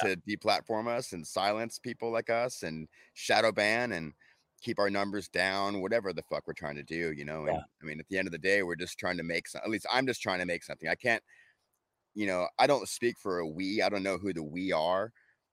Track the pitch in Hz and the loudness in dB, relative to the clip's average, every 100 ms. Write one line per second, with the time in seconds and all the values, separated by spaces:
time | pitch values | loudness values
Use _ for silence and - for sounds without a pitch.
0 | 98 90 101 104 107 92 - 110 117 120 | 0 0 -2 -2 2 0 0 -2 0 -2
1 | - 90 76 - 98 107 117 - 123 113 | -4 -8 -4 0 2 0 -4 -8 -10 -6
2 | 117 113 117 117 123 - 85 80 78 - | -2 -2 0 0 0 -4 -6 -6 -10 -16
3 | - - - 107 113 104 104 113 123 90 | -20 -10 2 6 6 4 4 4 0 -2
4 | 78 - _ _ _ _ - 110 101 98 | -6 -10 _ _ _ _ -4 0 2 2
5 | 101 101 95 87 95 98 98 101 92 117 | 0 -2 -2 0 2 2 0 0 0 0
6 | 98 80 - 76 - 78 76 73 71 82 | 0 -4 -4 -4 -4 -6 -6 -8 -6 -2
7 | 85 76 73 78 85 80 - _ 78 76 | -2 -4 -6 -4 -2 -2 -4 _ -10 -10
8 | 78 95 95 82 92 101 90 82 87 - | -4 -2 -2 -2 4 4 2 -4 -6 -4
9 | 95 87 82 85 - - 104 107 - 123 | -4 -2 -2 -4 -4 -8 -4 -4 2 2
10 | 135 117 95 92 90 85 - 73 80 90 | 2 0 0 0 0 -4 -4 -8 -2 0
11 | 123 110 - - _ _ _ _ _ _ | 2 2 -2 -20 _ _ _ _ _ _
12 | _ 104 101 90 87 - 131 139 95 - | _ -2 0 2 0 4 6 6 2 -2
13 | 117 104 101 87 82 80 95 107 95 101 | -2 -2 -2 -2 -2 -2 -2 2 2 2
14 | 95 92 98 82 78 82 95 82 80 92 | 0 -2 -2 -4 -6 -4 0 2 4 2
15 | 110 - _ _ _ | 0 -8 _ _ _